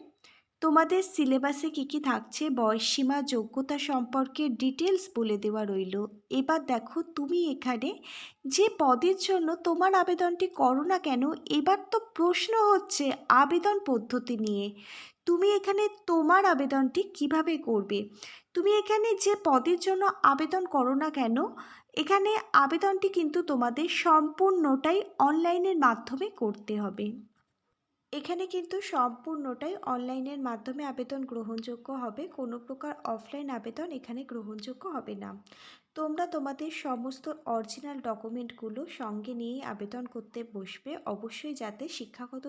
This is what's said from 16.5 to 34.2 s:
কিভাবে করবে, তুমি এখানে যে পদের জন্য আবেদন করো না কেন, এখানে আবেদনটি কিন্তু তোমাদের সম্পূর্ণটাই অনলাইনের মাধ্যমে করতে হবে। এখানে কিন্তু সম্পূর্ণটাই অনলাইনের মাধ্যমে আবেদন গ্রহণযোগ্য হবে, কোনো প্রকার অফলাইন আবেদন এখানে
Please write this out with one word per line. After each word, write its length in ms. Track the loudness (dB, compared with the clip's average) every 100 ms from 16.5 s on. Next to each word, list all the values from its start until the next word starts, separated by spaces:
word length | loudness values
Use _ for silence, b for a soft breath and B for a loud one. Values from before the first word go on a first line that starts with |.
| 2 2 2 2 0 -4
কিভাবে 400 | -2 0 2 0 -2 0
করবে, 340 | 0 0 -4 -4 B B B _
তুমি 200 | 0 2 2
এখানে 280 | 2 2 2 2
যে 120 | 2 2
পদের 340 | 4 4 4 0
জন্য 240 | 0 2 0 2 2
আবেদন 380 | 2 0 -2 0
করো 260 | 2 2 2
না 140 | 0
কেন, 260 | 0 0 0 -2 B B B B -4
এখানে 340 | 2 4 4 0 2 4
আবেদনটি 520 | 4 2 2 2 0
কিন্তু 300 | 0 0 0
তোমাদের 440 | 0 0 0 0 -2 2
সম্পূর্ণটাই 1000 | 6 6 4 2 4 4 4 4 4 2 0 2
অনলাইনের 580 | 2 4 2 2 2 4
মাধ্যমে 500 | 4 2 -4 -6 -6 -2
করতে 400 | -4 -4 -6 -4
হবে। 280 | -4 -4 -8 -8 -16 _ _ _ _ _ _ _ _
এখানে 300 | -10 -6 -6 -4
কিন্তু 300 | -6 -6 -8 -4
সম্পূর্ণটাই 920 | -2 -2 -4 -8 -6 -6 -6 -8 -6 -4
অনলাইনের 540 | -4 -4 -6 -6 -6
মাধ্যমে 420 | -6 -6 -8 -8 -8
আবেদন 360 | -8 -8 -8 -6
গ্রহণযোগ্য 640 | -8 -6 -8 -8 -12 -10 -8
হবে, 280 | -8 -8 -12 -8
কোনো 200 | -8 -8
প্রকার 340 | -12 -10 -10 -8 -8
অফলাইন 420 | -8 -10 -12 -8
আবেদন 380 | -8 -10 -10 -10
এখানে 300 | -10 -10 -12